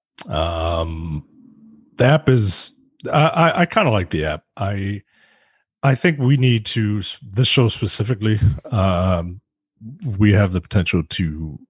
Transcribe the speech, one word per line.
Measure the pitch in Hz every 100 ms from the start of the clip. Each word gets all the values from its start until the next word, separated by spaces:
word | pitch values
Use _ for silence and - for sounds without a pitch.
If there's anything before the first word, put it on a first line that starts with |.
| _ - -
Um, | 80 82 82 82 82 82 80 82 73 - _ - - - - _ -
the | 123
app | 151 131
is, | 127 101 - - - _ _ -
I, | 156 156
I, | - 165 -
I | 175
kinda | 220 170
like | 104 87
the | 80 76
app. | 76 _ -
I, | 98 101 98 101 _ _ _ _ _ _ _ _
I | 139 127
think | 180 143
we | 127 143
need | 127 117 107
to, | 113 104 104
s-, | 95 -
this | 110 98 127
show | - 113
specifically, | - 104 - 110 104 107 107 - - -
um, | 107 95 90 92 87 87 95 _ _ _ _ 110 160 147 98
we | 104
have | 101 98
the | 92
potential | - 98 85 87 80
to | - 82 78 78 71